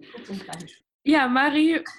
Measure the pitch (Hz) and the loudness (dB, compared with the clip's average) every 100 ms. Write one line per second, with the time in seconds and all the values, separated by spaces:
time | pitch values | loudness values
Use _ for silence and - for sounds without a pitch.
0 | - - - 196 - 175 170 - _ _ | -20 -18 -14 -14 -12 -16 -16 -20 _ _
1 | 277 311 254 254 294 294 311 320 - | 2 2 2 2 2 2 2 0 -4